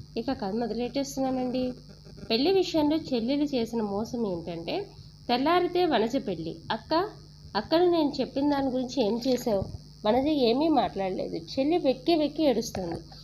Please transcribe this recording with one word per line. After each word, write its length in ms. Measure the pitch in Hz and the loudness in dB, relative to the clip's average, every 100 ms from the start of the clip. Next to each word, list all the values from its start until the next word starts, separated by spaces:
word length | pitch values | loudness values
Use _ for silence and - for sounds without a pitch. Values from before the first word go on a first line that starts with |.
| - - | -12 -6
ఇక 140 | 233 | -4
కథ 240 | 262 196 | -4 -2
మొదలెట్టేస్తున్నానండి. 1160 | 220 240 226 240 254 269 - 262 262 254 254 254 247 - - - - - | -2 -2 -4 -4 -4 -4 -2 -2 -2 -2 -2 -4 -6 -14 -20 -20 -12 -2
పెళ్లి 220 | 226 294 | 2 4
విషయంలో 440 | 392 359 320 294 320 | 4 2 2 2 2
చెల్లెలు 480 | 320 247 226 285 | 0 -2 0 0
చేసిన 380 | 294 254 226 233 | 0 0 -2 -2
మోసం 440 | 214 196 226 247 214 | -2 -2 -4 -4 -2
ఏంటంటే, 600 | 175 165 170 165 349 415 - - - - | -4 -6 -8 -4 -4 -6 -12 -20 -10 -2
తెల్లారితే 580 | 247 277 359 349 349 359 | 0 4 4 4 2 4
వనజ 300 | 247 233 262 | 4 2 0
పెళ్లి. 420 | - 170 160 - - | -2 -4 -6 -8 -6
"అక్క, 360 | 226 - 311 415 - - - - - | -6 -2 0 0 -6 -20 -20 -8 -6
అక్కను 340 | 311 330 359 | 2 4 6
నేను 220 | 339 285 - | 4 2 0
చెప్పిన 300 | 233 269 285 | -2 0 2
దాని 200 | 285 269 | 2 2
గురించి 340 | 254 247 285 208 | 0 -2 0 0
ఏం 140 | 233 262 | 0 0
చేసావు?" 340 | 247 247 202 - - - - 214 | 0 0 0 -2 -8 -16 -4 2
వనజ 180 | 240 | 2
ఏమీ 440 | 277 302 233 254 330 | 2 4 4 4 4
మాట్లాడలేదు. 680 | 285 202 196 190 185 185 170 | 4 2 0 -4 -2 -4 -6
చెల్లి 420 | - - 277 349 | -6 -2 0 2
వెక్కి 360 | 285 - - | 2 0 2
వెక్కి 280 | 330 294 294 | 2 2 2
ఏడుస్తుంది. 580 | 311 240 226 214 175 165 - - | 2 2 -2 -6 -6 -6 -10 -18